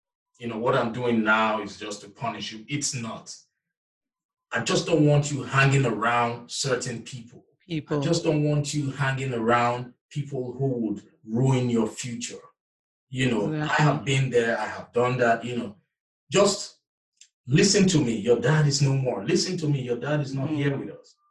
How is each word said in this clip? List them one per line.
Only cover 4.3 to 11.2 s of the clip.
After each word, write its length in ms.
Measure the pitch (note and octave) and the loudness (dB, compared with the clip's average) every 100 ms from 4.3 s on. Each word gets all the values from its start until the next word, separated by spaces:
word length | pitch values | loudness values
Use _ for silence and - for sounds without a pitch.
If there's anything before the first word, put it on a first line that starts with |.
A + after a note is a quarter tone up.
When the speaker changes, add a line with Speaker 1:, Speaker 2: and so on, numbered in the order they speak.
| _ _ | _ _
Speaker 1:
I 80 | - | -6
just 240 | - F3 - | -2 -2 2
don't 200 | E3 D3 | 4 6
want 260 | D3 C#3+ | 4 2
you 120 | C#3 | -4
hanging 420 | A2+ C3+ C#3 C#3 B2 | -2 2 4 4 2
around 680 | G#2+ A2+ A#2+ A#2+ A#2+ - | 0 0 2 0 -2 -10
certain 500 | - C#3 B2 - A2+ | -6 -2 -2 -2 -10
people. 420 | - B2 A2+ - _ _ _ | -12 -16 -16 -20 _ _ _
Speaker 2:
People. 320 | D#3+ C#3+ D3+ | -8 -4 -2
Speaker 1:
I 40 | |
just 200 | C#3 E3+ | 0 0
don't 200 | E3 D3+ | 2 2
want 300 | D3 D3 D3 | 2 0 0
you 180 | D3+ C3+ | -2 -4
hanging 420 | - C3+ B2+ C3+ | -2 -2 -2 -4
around 600 | A#2+ A2+ A#2+ A#2+ B2 B2 - _ | -2 2 2 2 -2 -6 -16 _
people 440 | D3+ C#3 C3+ B2 B2 | -10 -8 -6 -8 -4
who 100 | C3+ | -2
would 340 | A#2+ G#2+ G2 - _ | -2 -4 -6 -10 _